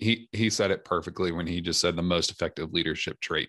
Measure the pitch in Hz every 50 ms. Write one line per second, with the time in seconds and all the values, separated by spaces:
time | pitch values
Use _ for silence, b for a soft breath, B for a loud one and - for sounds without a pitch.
0 | 107 113 117 113 - - - 104 113 107 - - 101 95 95 - - - 92 85
1 | - 90 - - 92 87 82 87 85 80 87 87 85 87 78 - - 87 85 85
2 | 87 90 87 85 82 - - - 85 80 - 73 80 78 82 85 80 80 78 -
3 | - - - - - - 82 76 -